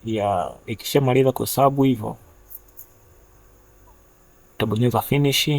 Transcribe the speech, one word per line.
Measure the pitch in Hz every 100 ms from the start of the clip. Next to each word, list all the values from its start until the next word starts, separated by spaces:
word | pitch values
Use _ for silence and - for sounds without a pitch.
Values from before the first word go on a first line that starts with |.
| 113
Ya, | 107 101 95 71 - -
ikishamaliza | 110 - 143 131 127 131
kuhesabu | 131 113 - 135 139
hivyo, | 135 120 107 110 - - _ - _ - - _ _ - - - - - _ _ - - _ _ _ _ _ _
utabonyeza | 113 107 123 110
finish | - 143 143 135 -